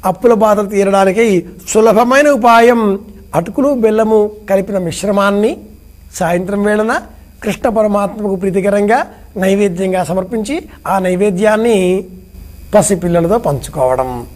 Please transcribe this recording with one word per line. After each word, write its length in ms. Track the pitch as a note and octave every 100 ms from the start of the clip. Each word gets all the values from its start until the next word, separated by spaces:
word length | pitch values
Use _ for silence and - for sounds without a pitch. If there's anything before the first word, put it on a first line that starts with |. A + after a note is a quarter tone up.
| G3
అప్పుల 280 | F3 B3
బాధలు 340 | A3+ G#3+ G#3 G3+
తీరడానికి 760 | G3+ G3 G3 G3 F#3 A#3 F#3 - - -
సులభమైన 600 | A3 A3 G#3 A#3+ C4+ D4
ఉపాయం 680 | C#4 A#3 A#3 A#3 A#3 G#3+ G3 - - - D3
అటుకులు 380 | E3+ G#3 C#4
బెల్లము 580 | C#4 A3 A3 A3 A3 G#3 G#3 -
కలిపిన 280 | G3 F#3+ G3+
మిశ్రమాన్ని 800 | F3 - G3 G3+ G3 G3+ G#3+ E4+ - - - - - -
సాయంత్రం 480 | E3+ F3+ F#3 G3+
వేళన 380 | G#3 G#3+ A3 C#4+ - - - -
కృష్ణ 260 | - - A#3+
పరమాత్మకు 640 | G#3+ G#3+ G3+ G3+ G#3+ G#3 F#3+
ప్రీతికరంగా 720 | G3 F#3 F#3+ G3+ G#3 A#3 - - - -
నైవేద్యంగా 680 | F#3+ G3 G3+ E3+ F#3+ F#3
సమర్పించి 600 | D#3 F#3 F#3 A3+ G#3+ D4+ - - -
ఆ 120 | F#3+
నైవేద్యాన్ని 1040 | F#3 F3+ G#3 F3+ G#3+ G#3+ A#3 G#3+ F3+ F#3 F#3+ - - - - - - G#3
పసిపిల్లలతో 640 | F3+ F#3+ F3 E3+ E3 A3
పంచుకోవడం. 880 | A3+ C#3+ - D#3 B2+ B2+ C3 B2 A#2